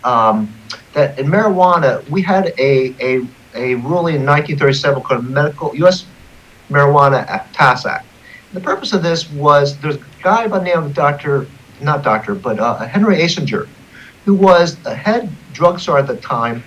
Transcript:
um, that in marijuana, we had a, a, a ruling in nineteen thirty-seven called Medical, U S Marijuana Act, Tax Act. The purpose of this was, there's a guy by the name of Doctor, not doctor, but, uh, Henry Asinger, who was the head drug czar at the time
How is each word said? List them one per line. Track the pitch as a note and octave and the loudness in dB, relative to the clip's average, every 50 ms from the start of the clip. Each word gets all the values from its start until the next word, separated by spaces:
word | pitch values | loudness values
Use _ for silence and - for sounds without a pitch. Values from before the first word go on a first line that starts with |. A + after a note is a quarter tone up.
| - | 0
um, | B2+ B2 A#2 A2+ A2 G#2+ A2 G#2+ - - - - - - - - _ | 2 2 4 4 2 2 0 -4 -6 -10 -18 -18 -18 -18 -18 -18 _
that | - D3 C#3 C3+ C#3 C3+ | 0 0 0 0 -2 -4
in | C#3 | -2
marijuana, | C#3+ E3+ G#3 G#3+ G#3 F#3+ F#3 F3+ F3+ F3 E3+ D3 C3 A2+ - - C3+ | 0 2 2 2 2 2 4 4 4 4 4 2 0 0 -2 -6 -4
we | D3+ G3 | -2 -2
had | F3+ F#3 F#3+ G3 F#3+ E3+ - | 0 2 0 0 0 -2 -2
a, | - C3+ C#3 C#3 C3 C3 B2+ B2+ - | 0 2 2 2 2 2 -2 -4 -4
a, | B2+ B2+ C3 C3 B2 A#2+ - - - - - | -4 -2 -2 -2 -4 -6 -14 -20 -20 -14 -10
a | A#2 B2 B2+ B2+ | -6 -4 -2 -2
ruling | A#2 A#2+ C#3 E3+ F3+ E3+ E3 D#3 | -4 -2 -2 -2 0 0 0 -2
in | C#3+ C3+ | 0 2
nineteen | D3 C#3+ D3 D3 - D3+ | 2 0 0 0 -4 -2
thirty-seven | C#3 C#3+ C#3 C3+ - - D3 C#3 C3 - | 0 2 2 2 2 0 0 -2 -2 -2
called | - - A#2+ A#2+ | -4 -4 -4 -4
Medical, | B2+ C3+ C#3+ D3 D3+ C#3+ - D#3+ D3+ C#3 | -4 -2 -2 -2 -2 -4 -6 -8 -6 -2
U | C#3+ E3+ | 2 2
S | F3+ F#3 F#3 - - - - - - - - - - - - - - | 2 2 2 -6 -16 -20 -20 -20 -20 -20 -20 -20 -20 -20 -20 -12 -2
Marijuana | C#3+ C#3+ C#3+ C#3 C#3+ D3 C#3 C#3 C3+ C3 - | 0 2 4 4 4 4 4 4 2 0 -2
Act, | - - - - - - | -4 -8 -8 -10 -10 -2
Tax | - D3 C3 B2+ B2 - | 2 2 2 2 0 -4
Act. | F2+ - - - - - - - - - - - _ - | -6 -6 -8 -10 -14 -20 -20 -20 -20 -20 -20 -20 _ -14
The | F#3 | -8
purpose | F#3 - F#4+ G4 - - | -4 -4 -6 -4 -4 -4
of | A3 F#3 E3 | -2 -2 0
this | E3+ E3 D#3+ - D#3 | 0 -2 -2 -4 -8
was, | D3 C#3+ C#3+ D3 C#3+ C#3+ C#3+ C#3+ C#3 | -8 0 2 4 4 4 4 2 -2
there's | - C#3+ D3+ C3+ | -4 -6 -6 -6
a | - - - - - - | -6 -8 -18 -20 -4 0
guy | F#3 G#3 A#3 A#3 | 0 2 2 0
by | G#3 F#3 | 0 -2
the | F#3 F3+ | -2 0
name | F3+ F3 E3 | 0 0 0
of | D#3 C#3+ C#3 | -2 -4 -2
Doctor, | E3+ D3 D3 C#3+ C#3+ - D3 C#3 C3+ - - - - - - - - | 0 0 0 0 -2 -4 -2 -2 -2 -4 -6 -16 -20 -20 -20 -18 -6
not | C#3 D3+ D3 C3+ - | -4 -2 -2 -2 0
doctor, | A#2+ G#2+ - - - G2+ | -2 -2 -2 -2 -6 -8
but, | F#2+ - B2+ G#2+ G#2 | -6 -4 -6 -4 -2
uh, | A2+ A#2+ - | -2 -2 -2
Henry | - A2+ A#2 - G3+ G#3 A3 F#3 | -4 -8 -4 0 0 2 2 2
Asinger, | D#3 E3 E3+ - - C#3+ - G#2+ G#2+ - - - - - - - - - - - - - | 2 0 -2 -2 -4 -4 -4 -4 -6 -8 -10 -16 -20 -20 -20 -20 -20 -20 -20 -20 -6 0
who | G3+ G3 | 0 2
was | F#3 F#3+ F#3 F3+ E3+ F3 E3 - | 4 6 6 6 6 4 2 -2
the | - - C#3 - | -8 -10 -10 -10
head | - - G#3 A3 B3 A3+ F#3 D3 - - - - | -4 -2 -2 -2 -2 -2 -6 -12 -14 -18 -20 -4
drug | - E3 F3 F#3 F3 | 0 2 2 2 0
czar | - F3+ D3+ C#3 | -4 0 2 2
at | C#3 | 2
the | C#3 A#2+ | 0 -6
time | G#2 - - C3+ A#2 A#2 A#2 A#2 A#2+ A#2 | -8 -6 -6 -4 -4 -2 -4 -4 -8 -12